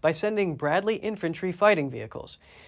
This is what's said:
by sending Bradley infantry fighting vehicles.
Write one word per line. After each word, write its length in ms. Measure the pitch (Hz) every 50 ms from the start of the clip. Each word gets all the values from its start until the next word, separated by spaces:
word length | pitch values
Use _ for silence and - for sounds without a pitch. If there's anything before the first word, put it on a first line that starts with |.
by 120 | - 160
sending 420 | 156 175 202 214 214 208 196 175 151
Bradley 420 | - 151 147 156 190 196 220 226
infantry 540 | - - 214 214 185 185 160 160 - 190 185
fighting 400 | 180 - 202 214 208 160 143 135
vehicles. 480 | 127 110 107 - - - - - - - _ - - - -